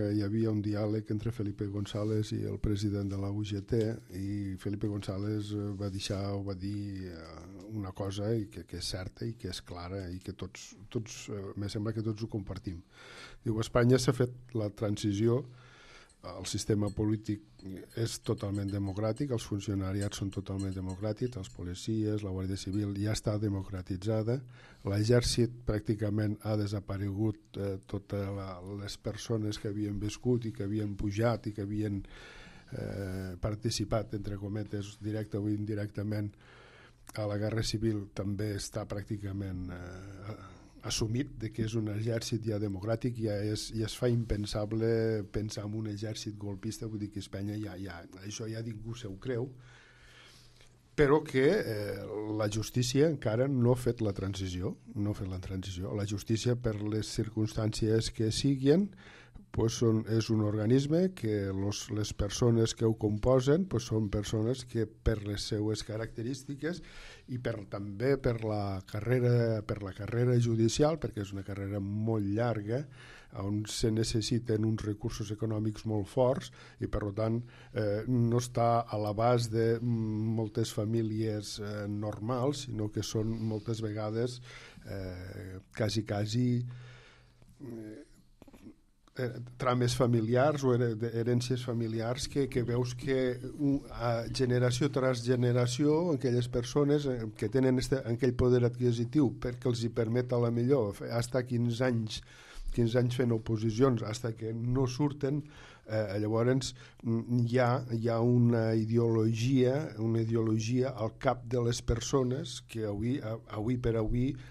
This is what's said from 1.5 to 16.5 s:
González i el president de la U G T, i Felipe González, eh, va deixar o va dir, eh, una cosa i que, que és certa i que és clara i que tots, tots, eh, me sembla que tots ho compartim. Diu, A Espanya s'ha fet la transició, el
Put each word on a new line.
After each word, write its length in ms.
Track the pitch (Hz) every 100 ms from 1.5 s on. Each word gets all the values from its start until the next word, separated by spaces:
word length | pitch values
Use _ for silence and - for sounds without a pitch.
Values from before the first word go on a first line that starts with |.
| 98 104
González 640 | 101 101 104 104 107 107 107
i 60 |
el 140 | 104 98
president 480 | 107 101 104 101 98
de 80 | 98
la 140 | 98
U 80 | 104
G 220 | 101 101
T, 160 | 98 117 107 113 - 90
i 320 | 98 101 98 95
Felipe 300 | 101 101 107
González, 640 | 104 101 95 104 107 104 104
eh, 140 | 101 98
va 80 | 101
deixar 320 | 95 - 98 101 98
o 80 |
va 80 | 98
dir, 560 | 92 98 104 101 95 92
eh, 140 | 82 80 80 85 95 101
una 220 | 110 95 95
cosa 380 | 98 98 104 117
i 140 | 104
que, 140 | 90 82
que 140 | 87
és 100 | -
certa 320 | - 92 -
i 80 | 117
que 140 | 113 92
és 140 | 90
clara 400 | - 87 87 98 90
i 80 | 92
que 160 | - 92
tots, 380 | 92 - - - 101
tots, 300 | 123 110 - -
eh, 200 | 107 98 101
me 160 | 101
sembla 240 | 110 104 113
que 80 |
tots 180 | 110 104
ho 60 | 110
compartim. 560 | 110 95 92 - 87 - - - - - -
Diu, 160 | 123 110
A 80 |
Espanya 320 | 113 123 120 127
s'ha 160 | -
fet 400 | - 123 - -
la 160 | 113 104
transició, 800 | - 104 104 107 98 113 120 127 - - - - - - - -
el 200 | 92 95